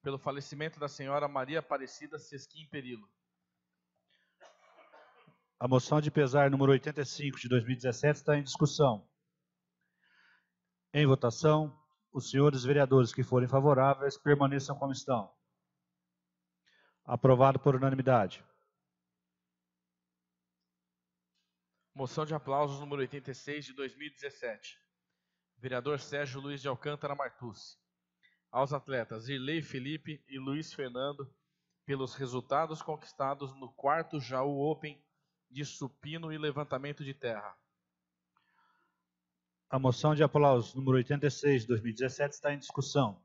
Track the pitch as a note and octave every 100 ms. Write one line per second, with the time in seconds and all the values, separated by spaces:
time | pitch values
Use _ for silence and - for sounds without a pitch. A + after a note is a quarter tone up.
0 | C#3+ C3+ - C#3 C#3 C#3+ D#3+ D#3+ D3 -
1 | C3+ C#3+ D3 C#3 C3 D#3+ D3 C#3+ C3 -
2 | D3 D#3 - C#3+ - - D3+ D3 B2+ A#2
3 | G2+ _ _ _ _ _ _ _ _ _
4 | _ _ _ _ - _ _ _ _ -
5 | - _ _ _ _ _ B2+ B2+ - D3+
6 | D3+ - C#3 C#3 C#3 C#3 C3+ C3+ D3+ D3+
7 | C3+ - C#3+ - A#2+ B2 A2+ B2 B2 A2+
8 | D3 D3 - D3 C3+ - D3+ - C#3+ G#2+
9 | - _ _ _ _ _ _ _ _ _
10 | _ _ _ _ _ _ _ _ _ C#3+
11 | D3 C3 A#2+ - D#3 D3+ D3+ - _ _
12 | _ C#3 - C3+ D3 C3+ B2 C#3+ C3+ C3
13 | A#2 - B2+ B2+ B2 C3+ C#3+ C3 C3+ C#3
14 | C#3 - D3 C#3+ C#3 C#3 C#3 C#3+ C#3 B2+
15 | - A#2+ F#2+ _ _ _ _ _ _ _
16 | _ _ _ _ _ _ _ _ _ _
17 | - A#2+ C3 B2+ C3+ C3 D3 C3 C3+ C3
18 | C3 B2 F#2+ - _ _ _ _ _ _
19 | _ _ _ _ _ _ _ _ _ _
20 | _ _ _ _ _ _ _ _ _ _
21 | _ _ _ _ _ _ _ _ _ -
22 | B2+ - D#3 D#3 C#3 C#3 D3 C#3 C#3+ C#3+
23 | B2+ C#3+ C3+ B2+ - D3 C3 C3 C3+ B2
24 | D3+ _ C#3 - A#2+ G#2 - - _ _
25 | _ _ _ _ _ _ B2 B2+ B2+ C#3+
26 | - C#3+ C#3 C3+ C#3 C#3+ C3+ B2 D3 D3
27 | D3 C#3 C3+ _ A#2+ G#2+ - - _ _
28 | _ _ _ _ _ A#2+ C3+ C#3+ C3+ C3
29 | A2 A2+ A#2 C#3 C3 D#3+ D3+ C3+ B2+ D3+
30 | D3+ D3+ _ C3+ C3+ C#3+ D#3 - C3 B2
31 | C#3 C#3 C3 _ _ _ _ _ - C#3
32 | C3 - C3+ B2+ - C#3 D#3+ D#3 - D#3
33 | - - C#3 C#3 C#3 C3+ B2+ - C#3 D#3+
34 | D#3+ D#3 A#2+ C3 C#3 C#3 D3 D3+ D3+ C#3
35 | _ _ _ _ _ B2+ C#3+ - C3+ _
36 | C#3+ E3 D#3+ D#3 D3+ C#3+ C#3+ C3 C#3+ C#3+
37 | C#3 C3+ B2 A2 G#2 - _ _ _ _
38 | _ _ _ _ _ _ _ _ _ _
39 | _ _ _ _ _ _ _ C3 C3 B2
40 | D3+ D3+ D3 D3 C#3+ B2+ A2+ C3+ C3+ C3
41 | A#2+ D3 C#3+ - C#3+ C3+ A2 A#2 A#2 A2
42 | C3 C3 C#3+ - D3 C#3+ B2+ - C3+ D3
43 | A#2+ G2